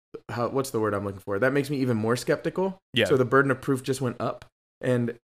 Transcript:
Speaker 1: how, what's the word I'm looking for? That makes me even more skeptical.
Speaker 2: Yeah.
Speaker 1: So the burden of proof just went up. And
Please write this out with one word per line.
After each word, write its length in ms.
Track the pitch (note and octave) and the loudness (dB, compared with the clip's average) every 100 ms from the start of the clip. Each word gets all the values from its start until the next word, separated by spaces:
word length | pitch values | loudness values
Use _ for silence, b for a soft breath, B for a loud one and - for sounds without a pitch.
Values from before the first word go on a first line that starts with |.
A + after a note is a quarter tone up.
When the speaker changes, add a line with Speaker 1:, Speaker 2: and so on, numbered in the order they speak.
| _ - - | _ -18 -10
Speaker 1:
how, 160 | A2+ A#2 | -4 -2
what's 220 | B2+ C3 | -2 -2
the 100 | A2+ | 0
word 140 | G#2+ | 0
I'm 100 | G2+ | 0
looking 160 | G2+ G2 | -4 -8
for? 180 | - G2+ | -4 0
That 140 | B2+ | 0
makes 160 | C#3 C3+ | 0 0
me 80 | C#3+ | 0
even 160 | B2+ A2 | 0 0
more 180 | A2 B2 | 0 0
skeptical. 640 | - D3 - F#3 F#3+ F#3 _ | 0 -2 -2 -2 -4 -4 _
Speaker 2:
Yeah. 120 | A#2 G2+ | 0 4
Speaker 1:
So 120 | C3 | 4
the 80 | A#2+ | 4
burden 260 | C3+ C#3 | 4 4
of 100 | B2+ | 2
proof 220 | - C3 | 0 -2
just 180 | C3+ C3 | -2 -2
went 140 | B2+ - | -2 -4
up. 260 | B2 - - _ _ - | -6 -6 -14 _ _ -8
And 360 | C3 B2 A#2 - | 0 0 0 -4